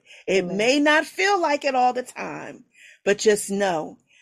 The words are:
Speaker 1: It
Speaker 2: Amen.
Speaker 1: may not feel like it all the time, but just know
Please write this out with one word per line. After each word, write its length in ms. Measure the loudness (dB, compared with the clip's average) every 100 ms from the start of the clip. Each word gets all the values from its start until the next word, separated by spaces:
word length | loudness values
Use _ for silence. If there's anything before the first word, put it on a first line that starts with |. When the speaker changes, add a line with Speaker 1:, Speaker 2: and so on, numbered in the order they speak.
| -20 -12 -2
Speaker 1:
It 180 | 0
Speaker 2:
Amen. 120 | 0 0
Speaker 1:
may 240 | 2 2
not 260 | 4 2 0
feel 340 | -2 0 2
like 240 | 0 0
it 100 | 0
all 180 | 2 0
the 100 | 0
time, 600 | -8 -10 -12 -12 -14 -16 _ _ -20 -6
but 140 | -2 2
just 320 | 2 2 0
know 480 | -2 0 -2 -6 -14 _ _